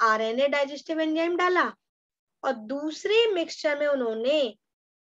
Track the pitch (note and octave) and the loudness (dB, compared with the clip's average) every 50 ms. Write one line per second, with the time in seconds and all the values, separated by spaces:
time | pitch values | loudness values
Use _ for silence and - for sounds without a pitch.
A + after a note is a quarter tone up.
0 | A3+ A3 G#3+ G#3+ A3 A3+ A3+ B3 C#4 C#4+ C#4 C#4+ C#4+ C4+ D4 C4+ - - D#4+ D#4 | 2 2 2 2 0 -2 0 0 0 2 2 0 0 -2 -4 -10 -8 -6 -2 -2
1 | D#4+ D#4 D#4 D#4+ E4 E4+ F4+ F4 F4+ F4+ F#4 F4 C#4+ A3+ - - _ _ _ _ | 0 0 0 0 0 0 0 0 2 2 2 2 2 0 -2 -8 _ _ _ _
2 | _ _ _ _ _ _ _ _ - C4+ C4 A3 G#3+ G#3+ C4 C#4 D4 D#4 D#4 - | _ _ _ _ _ _ _ _ -4 -4 -4 -4 -6 -8 -6 -6 -4 -6 -8 -6
3 | - G4 G#4 A4+ A#4 A4+ G4+ E4+ D#4+ D#4+ - - - D#4 D4 C#4+ D4 D4 C#4+ C4+ | -2 2 2 4 4 4 2 0 -2 -4 -6 -4 -2 -2 0 0 0 0 0 0
4 | B3 A3+ A3 A3 A3+ B3+ D4 D#4 C#4 A3+ G#3 - _ _ _ _ _ _ _ _ | 0 -2 -2 -2 0 0 2 2 2 0 -2 -10 _ _ _ _ _ _ _ _
5 | _ _ | _ _